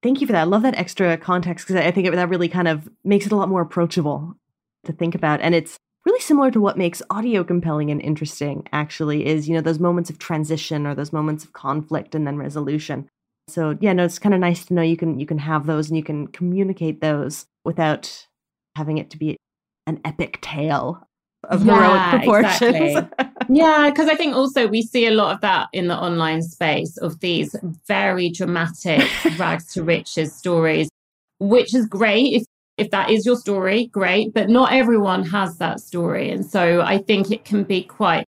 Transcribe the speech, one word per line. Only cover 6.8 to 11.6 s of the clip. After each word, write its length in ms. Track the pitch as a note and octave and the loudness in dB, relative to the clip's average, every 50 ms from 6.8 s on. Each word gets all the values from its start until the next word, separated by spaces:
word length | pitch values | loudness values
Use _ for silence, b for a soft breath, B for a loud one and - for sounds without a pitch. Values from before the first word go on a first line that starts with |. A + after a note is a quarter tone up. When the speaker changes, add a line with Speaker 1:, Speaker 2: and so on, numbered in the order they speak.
| F#3+ E3+ F3 - - _ | -2 -2 -2 -4 -10 _
Speaker 1:
audio 340 | - G#3 G#3+ B3 A#3 G3 F3 | -6 -4 -2 0 0 0 0
compelling 460 | F3 F3+ F3 E3+ E3 D#3 D3+ D3+ D3 | 0 -2 -2 0 0 -2 -2 -2 -2
and 100 | D3 D3 | -2 -4
interesting, 680 | - - D#3 D3 D#3 D3 - - D3 D3 C#3 D3+ - - | -2 -4 -4 -4 -4 -10 -8 -6 -6 -6 -6 -8 -10 -6
actually, 540 | - D3 D3+ D3+ - - E3 D3+ D3 D3+ - | -6 -6 -6 -6 -6 -6 -4 -2 -2 -2 0
is, 220 | - D#3 D#3 D3 D3+ | 0 0 -2 0 0
you 60 | E3 | -2
know, 60 | E3 | 0
those 180 | D3+ D#3+ E3 D#3 | 0 0 0 0
moments 320 | F3 F3 F3 F3 F3 - | 2 0 0 0 -2 -4
of 80 | D#3+ - | -8 -14
transition 680 | - - E3+ D#3 D3+ D3+ D#3+ D3+ - - D#3+ D3+ D3 | -8 -6 -4 -4 -2 -2 -4 -6 -4 -6 -6 -4 -4
or 80 | D3 C#3+ | -4 -4
those 180 | C#3 D3 D3 | -6 -6 -6
moments 320 | E3 D#3 D3+ D#3 D3+ D3+ - | -4 -4 -2 -2 -4 -6 -8
of 100 | _ _ | _ _
conflict 600 | - | -12